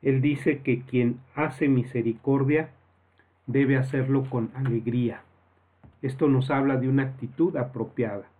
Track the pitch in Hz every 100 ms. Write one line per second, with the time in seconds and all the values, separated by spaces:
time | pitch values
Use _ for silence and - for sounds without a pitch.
0 | 143 135 143 143 - 143 - 120 - 127
1 | 120 123 - - 151 - 147 131 120 123
2 | 117 113 - 135 135 151 160 - _ _
3 | _ _ _ _ - 127 139 135 131 139
4 | 131 135 135 127 113 131 135 113 110 123
5 | 120 113 - _ _ _ _ _ - _
6 | 135 131 151 131 131 139 139 131 127 135
7 | 135 - 117 - 170 156 123 123 110 -
8 | 113 101 - _